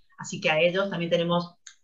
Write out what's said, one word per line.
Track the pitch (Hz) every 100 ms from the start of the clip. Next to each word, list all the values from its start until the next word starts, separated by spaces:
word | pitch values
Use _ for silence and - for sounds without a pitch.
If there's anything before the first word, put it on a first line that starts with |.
| _ -
Así | - 185
que | 170
a | 156
ellos | 170 180 196
también | 175 170
tenemos | 170 170 175 170 - - -